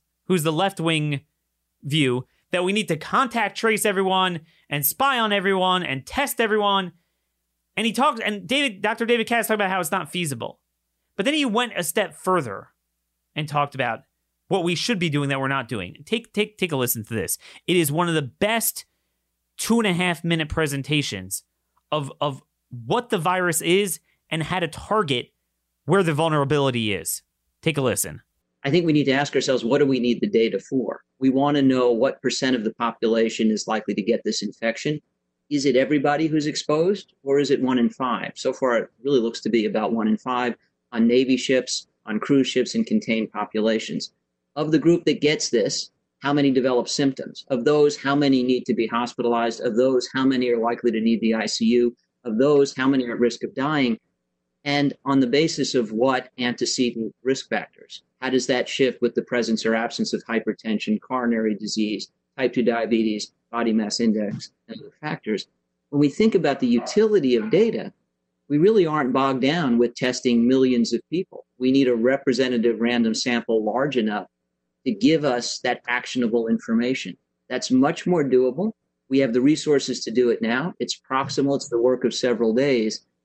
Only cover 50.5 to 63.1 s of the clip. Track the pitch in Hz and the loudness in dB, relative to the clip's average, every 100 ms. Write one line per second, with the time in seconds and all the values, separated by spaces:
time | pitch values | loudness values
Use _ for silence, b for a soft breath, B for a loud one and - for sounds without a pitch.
50.5 | 117 117 117 120 110 113 113 113 110 107 | 0 0 0 0 0 2 2 2 0 -2
51.5 | - 113 120 120 120 _ _ 123 107 139 | 0 2 2 2 -2 _ _ -6 0 4
52.5 | 147 139 127 131 139 120 113 117 113 - | 4 4 2 0 2 0 0 0 0 -6
53.5 | - 135 151 127 110 _ _ _ _ _ | -4 -2 0 0 -2 _ _ _ _ _
54.5 | _ 143 143 143 - 135 135 127 135 160 | _ -4 0 0 -2 0 2 4 2 2
55.5 | - 131 131 107 110 131 127 127 - 123 | 0 -2 -2 -2 0 0 0 -4 -6 -4
56.5 | 113 117 - 123 113 110 - 123 135 - | -2 -4 0 -2 -2 -8 -6 -4 -4 -2
57.5 | 107 - _ - - _ _ 131 127 120 | -6 -6 _ -20 -20 _ _ -2 0 2
58.5 | 127 120 - 131 113 117 120 - 123 110 | -2 -2 0 0 2 -2 -2 -2 -2 0
59.5 | 110 113 113 117 - 110 107 - 113 110 | 0 0 0 -2 -4 -4 -4 -4 -2 -2
60.5 | 104 110 107 - 107 - 127 120 117 113 | -6 -4 -4 -2 -4 -4 -4 -2 0 -2
61.5 | 101 104 110 107 101 - _ _ - 127 | -4 -6 -4 -2 -4 -8 _ _ -4 -2
62.5 | 127 113 117 113 113 110 | 0 0 0 0 0 0